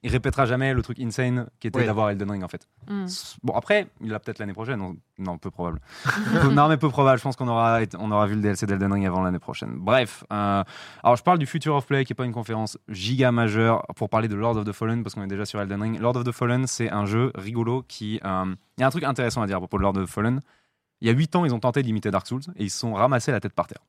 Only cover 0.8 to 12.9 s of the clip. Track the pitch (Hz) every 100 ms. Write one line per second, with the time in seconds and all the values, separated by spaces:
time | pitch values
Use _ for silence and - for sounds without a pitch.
0.8 | 113 120 123 107 127 123 117 _ 113 110
1.8 | 117 107 107 101 101 104 90 - _ _
2.8 | - 202 185 185 - - 123 - - 208
3.8 | 190 _ 113 107 - 110 104 98 113 123
4.8 | 95 87 _ _ 95 85 98 - 87 82
5.8 | - - - - 214 220 139 139 147 156
6.8 | 156 131 139 131 139 123 127 117 113 113
7.8 | 110 87 107 104 104 104 104 95 107 98
8.8 | 98 101 95 90 92 90 - - 55 60
9.8 | 92 127 117 - - 104 101 101 95 -
10.8 | - - - 120 - 180 139 165 147 143
11.8 | 131 139 135 120 127 117 110 113 110 -
12.8 | -